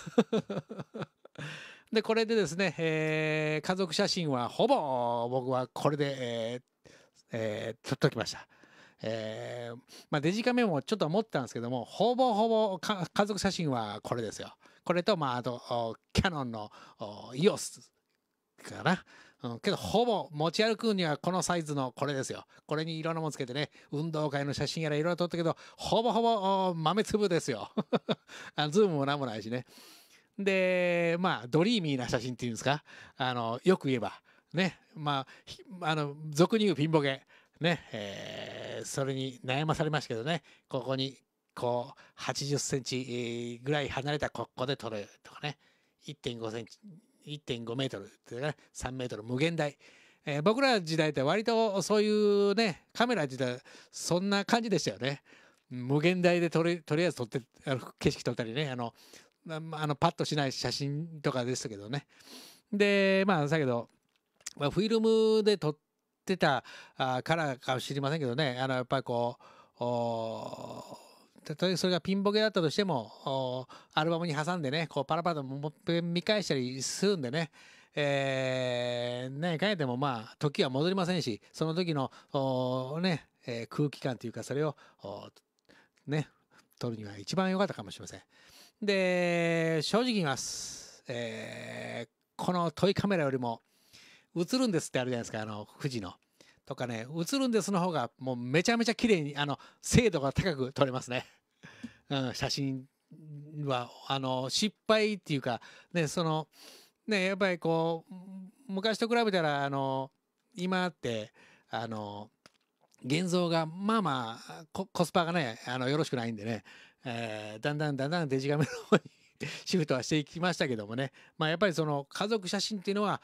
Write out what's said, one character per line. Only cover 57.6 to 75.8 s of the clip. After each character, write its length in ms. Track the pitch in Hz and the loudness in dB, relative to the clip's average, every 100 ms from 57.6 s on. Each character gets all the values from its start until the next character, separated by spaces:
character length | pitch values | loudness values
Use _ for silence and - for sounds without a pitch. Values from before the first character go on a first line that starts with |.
| - | -4
あ 80 | |
の、 60 | 131 - - | -4 -4 0
景 120 | 151 | 0
色 120 | - | 2
撮 80 | - | -4
っ 20 | |
た 100 | 117 | -4
り 80 | 113 | -4
ね、 180 | 123 151 | -4 -4
あ 60 | 123 | -4
の、 180 | 117 - - - - _ - | -6 -8 -20 -20 -20 _ -10
あ、 120 | 160 160 | -10 -8
あ 140 | 156 151 | -4 -2
の、 80 | |
パ 140 | 143 170 | 4 2
ッ 60 | |
と 100 | - | 2
し 120 | 131 151 | -2 0
な 100 | 139 | 0
い 60 | |
写 180 | - 127 | -2 -4
真 500 | - 143 147 165 156 | -2 -4 -4 -6 -4
と 100 | 147 | -2
か 120 | 131 | 0
で 120 | 120 127 | -2 -4
し 40 | |
た 80 | 123 | -6
け 80 | 101 | -10
ど 120 | 104 | -8
ね。 180 | 143 - _ - - - - _ | -8 -8 _ -20 -20 -20 -20 _
で、 520 | 202 202 202 196 190 196 | 2 4 6 6 6 4
ま 120 | 175 | 4
あ、 60 | 143 | 4
だ 120 | 160 | 2
け 60 | |
ど、 240 | 135 120 117 _ _ _ _ _ - - | 2 0 -4 _ _ _ _ _ -16 -2
ま 100 | 143 | 0
あ、 40 | |
フ 100 | 160 | 2
ィ 80 | 214 | 2
ル 120 | 226 | 4
ム 420 | 220 220 220 220 | 6 6 6 6
で 140 | 208 202 | 4 4
撮 140 | 151 | 0
っ 40 | 151 _ _ _ _ | -4 _ _ _ _
て 120 | - 185 | -4 2
た、 260 | 160 131 - - - - | 4 4 -2 -18 -20 -2
あ、 260 | 135 127 | 0 0
か 140 | 135 165 | 0 2
ら 200 | 151 127 | 2 -2
か 180 | - | -2
も 60 | 127 | -2
し 120 | - | -2
れ 60 | 139 | -2
ま 100 | 139 | -2
せ 60 | 160 | 0
ん 40 | |
け 60 | 131 | 0
ど 100 | 123 | 0
ね、 220 | 147 123 | 0 0
あ 80 | 131 | 0
の、 60 | |
や 80 | 127 | -2
っ 40 | 123 | 0
ぱ 120 | 135 | -2
り 40 | |
こ 360 | 123 120 120 117 - - - _ | 0 0 0 -4 -20 -20 -20 _
う、 40 | |
お 1120 | 120 120 117 113 113 110 117 - - - - - | -2 0 0 -2 -4 -6 -10 -10 -12 -12 -14 -18
ー、 140 | - - _ - | -20 -20 _ -20
た 120 | - 151 | -12 -2
と 120 | 180 | 0
え 80 | 180 | 2
そ 120 | 185 | 2
れ 40 | |
が 80 | 180 | 2
ピ 140 | - | 0
ン 80 | 196 | 0
ボ 100 | 196 | 2
ケ 80 | 208 | 2
だ 80 | 214 | 2
っ 40 | |
た 80 | 202 | 2
と 100 | 156 | 2
し 60 | 170 | 2
て 80 | |
も、 260 | 196 139 107 - | 0 0 -4 -8
お 380 | - 135 131 127 | -4 -2 -2 -4
ー、 20 | 131 - - | -8 -16 -4
ア 100 | - | 0
ル 60 | 156 | 2
バ 80 | 165 | 0
ム 80 | 175 | 0
に 80 | |
挟 220 | 147 156 180 | -2 -2 -2
ん 60 | |
で 80 | 139 | 0
ね、 160 | 151 160 | -2 -2
こ 140 | 143 | -4
う、 20 | |
パ 120 | 135 160 | 0 0
ラ 60 | |
パ 80 | 170 | 0
ラ 60 | 151 | -2
と 60 | |
も 260 | 131 135 151 | -4 -6 -8
っ 40 | - | -6